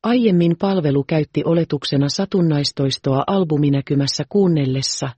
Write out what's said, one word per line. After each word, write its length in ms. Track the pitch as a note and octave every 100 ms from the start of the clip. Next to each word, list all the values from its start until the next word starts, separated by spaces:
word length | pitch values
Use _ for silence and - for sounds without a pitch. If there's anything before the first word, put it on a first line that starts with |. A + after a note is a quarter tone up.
Aiemmin 520 | A3 B3 A3+ F3 E3+ E3
palvelu 440 | G3 F#3+ D3+ C#3
käytti 380 | C3+ D#3+ D3 - D3+
oletuksena 640 | E3+ E3 C#3+ - C#3 C#3+
satunnaistoistoa 1120 | - G3 F#3+ E3 D3 C#3 - C#3 - C#3 C3+ -
albuminäkymässä 960 | G3 E3+ D3+ D3 C#3 - C#3+ C#3 - D3
kuunnellessa 800 | G3+ F#3 D#3+ C3+ C3 - - C3+